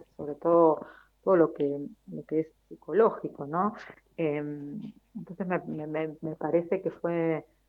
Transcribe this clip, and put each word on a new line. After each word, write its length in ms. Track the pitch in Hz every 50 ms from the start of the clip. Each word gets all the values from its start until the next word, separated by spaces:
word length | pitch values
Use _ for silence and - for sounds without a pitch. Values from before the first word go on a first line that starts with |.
| - _ _
sobre 180 | - 156 147 143
todo 440 | 143 - 165 170 170 165 160 151 - - - - - _ _ _ _ -
todo 140 | 185 190
lo 160 | 170 160 156 -
que, 260 | - 147 139 143 143 143 - - _ _
lo 180 | 196 170 151 147
que 160 | - 156 156
es 80 | 156 - _ _ _ -
psicológico, 800 | - - _ - 156 196 220 214 - - - 147 - - 143
¿no? 280 | 139 156 175 196 208 208 - - - - - _ _ _
Em, 640 | - 165 151 147 151 147 147 147 147 143 143 143 - - - - _ _ _ -
entonces 320 | 214 165 - 180 - 196
me, 120 | 180 180 160
me, 260 | 165 160 156 156 151
me, 300 | 156 151 156 160 156 151 - -
me 120 | 160 156
parece 440 | - - 151 156 170 165 170 190 180 -
que 80 | 165
fue, 540 | 160 - - 170 170 170 165 165 160 151 - _ _ _ _